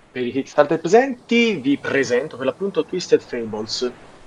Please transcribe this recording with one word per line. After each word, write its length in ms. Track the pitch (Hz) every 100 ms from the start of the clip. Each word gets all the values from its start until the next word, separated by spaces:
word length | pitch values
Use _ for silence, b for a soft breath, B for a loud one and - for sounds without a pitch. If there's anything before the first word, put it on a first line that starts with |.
| _
per 120 | 127
i 80 | 123
Kickstarter 480 | 131 131 - 147 160
presenti 760 | 165 220 277 - - 233 233 180
vi 220 | 127 139
presento 600 | - 139 120 123 151 120
per 80 | 131
l'appunto 400 | - 196 - -
Twisted 360 | 185 - -
Fables, 680 | - 123 113 107 110 - 123 - - -